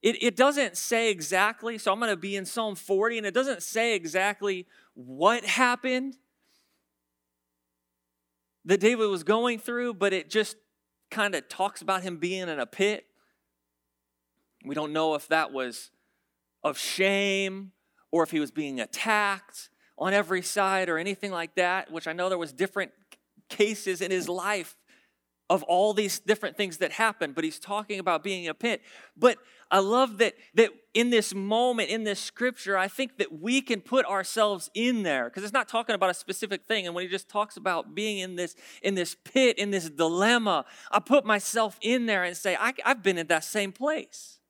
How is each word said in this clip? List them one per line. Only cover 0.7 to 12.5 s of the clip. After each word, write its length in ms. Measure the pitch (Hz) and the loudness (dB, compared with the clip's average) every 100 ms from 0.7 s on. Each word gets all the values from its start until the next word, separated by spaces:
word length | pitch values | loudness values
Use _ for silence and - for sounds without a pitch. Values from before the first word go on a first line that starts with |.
| - | -2
say 340 | - 233 226 | -2 0 2
exactly, 680 | 190 147 185 208 226 226 226 | -2 -2 2 2 0 -8 -4
so 140 | 214 | -2
I'm 60 | 196 | 0
gonna 160 | 233 | 0
be 220 | 190 190 196 | -2 -4 -8
in 100 | 190 | -6
Psalm 300 | - 220 196 | -4 -4 -6
forty, 420 | - 196 220 233 | -2 0 0 -2
and 80 | 208 | -2
it 80 | |
doesn't 300 | 190 269 208 | -2 -2 -4
say 320 | - 226 233 208 | -4 -2 0 0
exactly 720 | 165 180 196 202 202 185 180 _ _ | 0 0 0 0 -4 -4 -8 _ _
what 500 | - 123 131 170 240 | -20 -16 2 4 4
happened 720 | 208 226 247 247 262 254 269 254 _ _ _ _ _ _ _ _ _ _ _ _ _ _ _ _ _ _ _ _ _ _ _ _ 156 | 0 2 2 2 -2 -2 -4 -12 _ _ _ _ _ _ _ _ _ _ _ _ _ _ _ _ _ _ _ _ _ _ _ _ 2
that 120 | 190 | 4
David 280 | 208 240 214 | 6 4 2
was 180 | 185 | 0
going 340 | 160 214 247 226 | 2 2 2 -2
through, 360 | - 240 247 | -4 -4 -4
but 180 | 202 196 | 0 0
it 180 | 185 156 | 0 0
just 260 | 214 208 - _ _ _ _ _ | -2 -2 -4 _ _ _ _ _
kinda 300 | 220 208 175 | -2 -2 -2
talks 420 | - - 196 - | -8 -4 -4 -4
about 200 | 170 190 | -2 -2
him 160 | 185 170 | -2 -6
being 300 | 175 185 | -4 -4
in 120 | 180 | -6